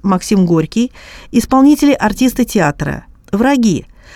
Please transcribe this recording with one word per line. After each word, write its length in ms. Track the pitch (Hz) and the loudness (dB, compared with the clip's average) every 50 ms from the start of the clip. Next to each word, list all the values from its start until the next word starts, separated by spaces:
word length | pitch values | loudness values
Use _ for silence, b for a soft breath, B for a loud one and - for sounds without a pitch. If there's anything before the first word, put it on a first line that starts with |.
| - | -2
Максим 420 | 196 185 180 - - 214 196 185 | -2 -2 -2 0 0 0 0 2
Горький. 460 | 170 170 160 160 - - 220 240 254 B B B B B B B B | 2 2 0 -2 -2 -2 -4 -4 -4 B B B B B B B B
Исполнители, 640 | B 240 - - 269 262 269 285 302 294 294 285 277 | B -2 0 0 2 4 4 4 4 4 2 0 0
артисты 500 | - - 214 202 - 254 254 240 - 240 | 0 0 -4 -2 0 -2 -2 0 -2 -4
театра. 600 | - - 214 165 147 147 - 151 143 139 - - - - _ _ - | -2 0 0 0 0 -2 -4 -6 -8 -8 -10 -12 -18 -20 _ _ -6
Враги. 540 | - 202 233 269 285 254 226 214 160 117 - - b b b b b | -4 -2 0 0 0 2 0 0 0 -2 -6 -10 b b b b b